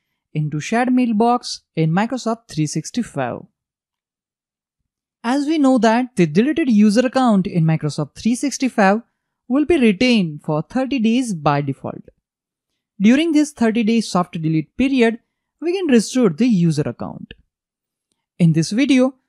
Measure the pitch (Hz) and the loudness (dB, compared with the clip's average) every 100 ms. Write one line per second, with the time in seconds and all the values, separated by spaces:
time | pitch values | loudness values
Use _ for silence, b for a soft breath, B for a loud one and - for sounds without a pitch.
0 | _ _ _ 156 151 151 - 226 247 254 | _ _ _ -6 -4 -6 -4 -2 0 0
1 | 247 208 233 240 - - _ - 160 175 | 0 0 0 0 -4 -14 _ -2 0 0
2 | 233 254 220 226 - 147 151 160 - 240 | -2 -4 -6 -8 -8 -6 -4 -6 -8 -8
3 | - 143 123 101 - _ _ _ _ _ | -6 -6 -6 -8 -14 _ _ _ _ _
4 | _ _ _ _ _ _ _ _ _ _ | _ _ _ _ _ _ _ _ _ _
5 | _ _ 233 277 277 330 269 262 226 233 | _ _ -4 -2 0 2 2 4 4 2
6 | 254 - 165 156 262 311 285 208 214 208 | 0 0 2 2 0 0 2 4 4 4
7 | 247 262 254 202 170 175 160 160 151 151 | 2 0 2 2 0 0 0 0 -2 -6
8 | 147 - 220 247 285 - 254 - 190 214 | -8 -6 -4 -2 -4 -4 -4 2 2 2
9 | - _ _ _ - 262 285 339 233 185 | -4 _ _ _ -4 -2 0 2 2 2
10 | 254 233 170 147 - 151 - 254 262 277 | 2 2 0 -6 -6 -4 -4 -6 -4 -2
11 | 220 240 247 170 147 143 143 135 - - | 0 0 -2 -4 -2 -2 -2 -6 -10 -14
12 | - _ _ _ _ _ _ _ _ - | -20 _ _ _ _ _ _ _ _ 0
13 | 202 269 339 302 294 - 226 220 214 233 | 2 4 2 0 0 0 0 0 0 0
14 | 214 180 180 175 160 156 151 - 269 269 | 0 -2 -4 -4 -2 -2 -4 -4 -2 2
15 | 233 226 _ _ _ _ 311 381 339 240 | 0 0 _ _ _ _ -6 -4 2 2
16 | - 254 226 151 254 190 170 147 127 - | 2 0 0 2 0 2 2 0 -4 -8
17 | 90 - - - _ _ _ _ _ _ | -12 -14 -18 -20 _ _ _ _ _ _
18 | _ _ _ - 170 160 160 208 277 262 | _ _ _ 0 2 2 0 -2 2 2
19 | 254 - | 2 -2